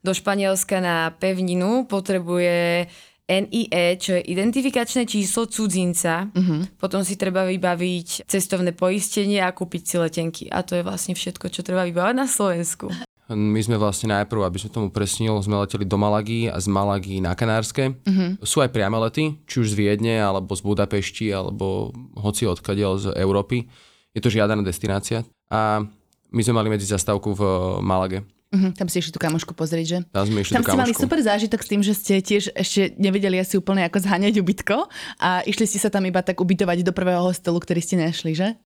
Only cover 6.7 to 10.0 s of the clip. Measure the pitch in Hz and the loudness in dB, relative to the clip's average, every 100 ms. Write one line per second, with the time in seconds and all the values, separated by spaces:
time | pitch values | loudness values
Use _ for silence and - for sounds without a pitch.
6.7 | - 190 190 190 196 196 185 185 185 180 | -4 -4 -2 -2 -2 -2 0 0 0 0
7.7 | 175 180 180 170 - - 196 185 190 180 | 0 0 -2 -4 -10 -2 -2 0 0 0
8.7 | 170 185 202 196 - 202 202 185 185 180 | 2 0 0 -2 0 0 2 0 -2 -6
9.7 | 175 175 175 | -6 -4 0